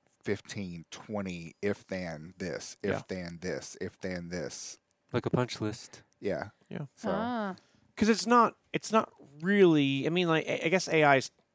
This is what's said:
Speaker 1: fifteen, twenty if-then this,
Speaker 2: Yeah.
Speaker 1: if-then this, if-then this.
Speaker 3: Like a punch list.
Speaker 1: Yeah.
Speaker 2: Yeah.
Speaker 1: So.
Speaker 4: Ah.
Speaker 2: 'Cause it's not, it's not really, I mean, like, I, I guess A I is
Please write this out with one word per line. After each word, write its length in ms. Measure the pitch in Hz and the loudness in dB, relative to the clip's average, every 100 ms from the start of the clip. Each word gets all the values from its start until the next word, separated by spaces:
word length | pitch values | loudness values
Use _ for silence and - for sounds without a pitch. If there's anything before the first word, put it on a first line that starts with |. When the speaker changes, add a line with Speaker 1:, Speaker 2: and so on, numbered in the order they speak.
| _ _ | _ _
Speaker 1:
fifteen, 640 | - 98 - 110 92 85 80 | -6 -6 -6 -10 -10 -12 -14
twenty 640 | - - 104 95 87 82 - | -16 -8 -6 -6 -8 -12 -4
if-then 720 | 101 104 - 95 87 78 80 - | -4 -4 -6 -8 -6 -10 -12 -8
this, 380 | 92 - - - | -6 -6 -10 -6
Speaker 2:
Yeah. 140 | 101 98 | -4 -4
Speaker 1:
if-then 400 | - 92 87 85 | -6 -10 -10 -8
this, 360 | 90 69 - - | -6 -6 -10 -10
if-then 480 | 92 - 95 90 87 | -10 -8 -8 -8 -8
this. 500 | 87 76 - - - _ _ _ | -8 -8 -10 -14 -16 _ _ _
Speaker 3:
Like 140 | 120 120 | -4 -2
a 40 | |
punch 300 | 123 123 - | -2 -2 -4
list. 420 | 107 107 - - _ _ | -6 -6 -14 -20 _ _
Speaker 1:
Yeah. 300 | 104 87 101 - _ | -6 -4 -6 -14 _
Speaker 2:
Yeah. 180 | - 143 _ | -10 -10 _
Speaker 1:
So. 140 | 214 | -4
Speaker 4:
Ah. 440 | 196 233 240 202 180 _ _ _ - | -2 -2 -4 -6 -8 _ _ _ 0
Speaker 2:
'Cause 120 | 214 | 2
it's 180 | 214 226 | 2 4
not, 300 | 240 220 - _ | 6 6 0 _
it's 180 | - - | -6 0
not 200 | 220 - - 151 143 | 0 0 -6 -20 -4
really, 680 | 170 202 180 156 139 135 139 | 2 6 8 8 4 2 0
I 40 | |
mean, 180 | 175 175 | 2 2
like, 180 | 160 - | 2 0
I, 120 | 147 | -2
I 40 | 165 | 2
guess 200 | 185 - | 0 2
A 160 | 156 | 4
I 120 | 147 135 | 6 6
is 140 | - - _ | 2 -10 _